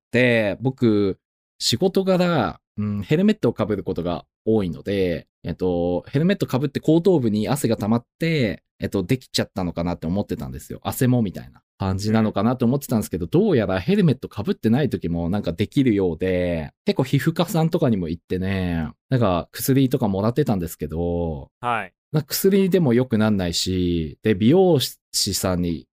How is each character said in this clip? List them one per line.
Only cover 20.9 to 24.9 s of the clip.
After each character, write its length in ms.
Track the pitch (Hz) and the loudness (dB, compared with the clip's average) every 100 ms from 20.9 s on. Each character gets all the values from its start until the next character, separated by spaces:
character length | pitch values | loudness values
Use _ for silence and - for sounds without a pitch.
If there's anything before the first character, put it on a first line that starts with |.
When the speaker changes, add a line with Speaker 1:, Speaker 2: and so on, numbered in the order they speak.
| 80 85 85 85 73 67 _ | -4 -2 -2 -2 -6 -12 _
Speaker 2:
は 240 | 123 113 | -4 -4
い。 80 | 92 _ _ | -6 _ _
Speaker 1:
な 80 | 151 | -4
ん 20 | |
か 60 | - | -4
薬 400 | - 196 196 190 | 0 2 4 4
で 100 | 185 | 4
も 120 | 151 | 4
良 140 | 120 127 | 4 2
く 100 | 107 | 2
な 140 | 110 | 2
ん 80 | 101 | 2
な 80 | 87 | 0
い 80 | |
し、 640 | 85 - 92 90 85 78 - | -2 -2 0 0 0 -4 -4
で、 120 | 110 | 0
美 160 | 98 110 | 2 4
容 280 | 175 185 151 | 6 6 4
師 560 | - | 0